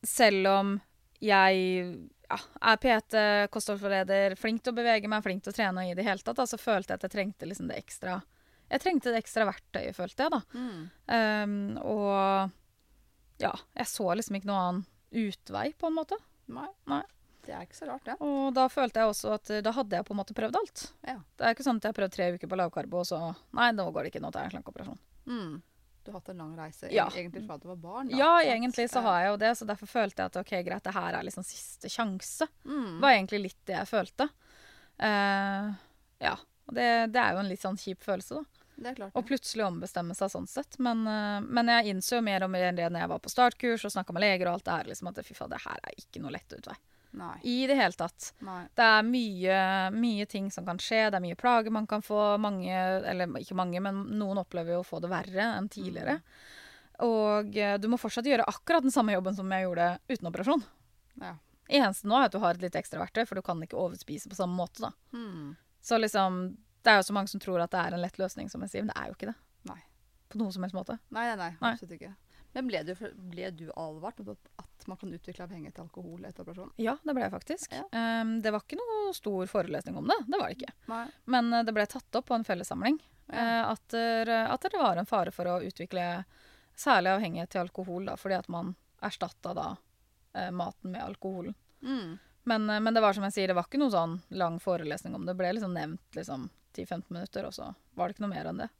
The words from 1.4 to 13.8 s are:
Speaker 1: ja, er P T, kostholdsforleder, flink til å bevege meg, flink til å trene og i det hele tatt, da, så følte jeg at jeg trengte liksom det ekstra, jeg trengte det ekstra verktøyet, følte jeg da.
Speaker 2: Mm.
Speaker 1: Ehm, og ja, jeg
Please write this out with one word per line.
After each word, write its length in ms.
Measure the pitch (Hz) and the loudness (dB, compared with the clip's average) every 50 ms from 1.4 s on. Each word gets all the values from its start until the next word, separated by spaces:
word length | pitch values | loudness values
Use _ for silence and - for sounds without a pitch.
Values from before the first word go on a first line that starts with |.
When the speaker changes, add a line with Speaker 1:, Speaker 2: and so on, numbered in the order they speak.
| 190 190 190 190 185 185 185 185 180 180 175 - - - _ _ _ _ | 8 8 8 6 4 2 2 0 -2 -4 -8 -12 -14 -16 _ _ _ _
Speaker 1:
ja, 80 | - - - - - - | -6 -6 -6 -12 -12 0
er 160 | - 220 226 220 | 4 6 6 6
P 160 | - 262 233 220 220 _ | 6 4 4 4 4 _
T, 160 | - 220 214 208 208 208 202 202 - | 2 4 4 6 6 4 4 2 0
kostholdsforleder, 800 | 220 202 - 208 196 202 202 196 190 190 190 196 196 196 196 185 - | -4 -4 -4 -4 -2 0 0 2 2 2 4 4 4 4 4 2 0
flink 240 | - 226 220 226 | -2 -2 -2 0
til 140 | - 254 240 | -2 -2 -2
å 20 | 233 | 0
bevege 320 | 240 240 226 220 202 208 | 4 4 4 4 2 0
meg, 140 | 214 214 208 | -2 0 0
flink 160 | 208 185 196 - | 0 -4 -2 -4
til 120 | - 196 | -8 -2
å 20 | - | 0
trene 280 | 226 196 185 185 185 180 | 0 0 0 0 -2 -4
og 40 | |
i 60 | 175 180 | -2 -2
det 80 | 196 | 0
hele 160 | 233 233 196 | 0 0 0
tatt, 160 | - - 233 240 | -2 -4 0 0
da, 80 | 262 | 0
så 140 | 233 - 214 | -2 -2 -4
følte 320 | - - 220 190 196 - - | 0 2 2 2 2 -2 -6
jeg 60 | 180 | -4
at 60 | - 190 | -4 -6
jeg 80 | - | -2
trengte 340 | 208 - 202 202 _ - 160 | -2 -4 -4 -4 _ -8 -10
liksom 220 | 196 - 175 170 | -8 -6 -6 -6
det 80 | - - | -6 -8
ekstra, 380 | - - - - - 185 185 185 - _ _ _ _ _ _ _ _ _ | -10 -12 -14 -10 -6 -6 -6 -6 -6 _ _ _ _ _ _ _ _ _
jeg 120 | - 269 - | -4 0 2
trengte 280 | 370 359 285 - 247 233 | 2 2 2 2 2 0
det 80 | 226 220 | 0 -2
ekstra 240 | - - 233 220 202 | -2 0 0 2 2
verktøyet, 460 | 190 - _ _ _ 180 - - 185 - | 0 -4 _ _ _ -6 -6 -6 -6 -6
følte 300 | 180 185 - - 262 - | -8 -8 -2 0 0 2
jeg 80 | 330 | 2
da. 60 | - - _ - | 0 -2 _ -10
Speaker 2:
Mm. 260 | 240 247 254 208 170 156 180 - - _ - | -8 -8 -8 -8 -10 -12 -14 -16 -16 _ 0
Speaker 1:
Ehm, 480 | - 233 220 214 214 214 208 208 208 202 202 202 214 - | 2 2 4 4 2 0 0 0 -2 -2 -2 -4 -4 -4
og 680 | - - 208 214 208 202 196 196 196 196 196 196 190 190 185 _ _ _ _ _ _ _ _ _ _ _ _ _ _ _ _ _ | -2 -2 -2 0 2 2 4 4 6 6 6 4 4 2 -2 _ _ _ _ _ _ _ _ _ _ _ _ _ _ _ _ _
ja, 140 | - - - - - _ _ | 0 0 0 0 -10 _ _
jeg 120 | - | -8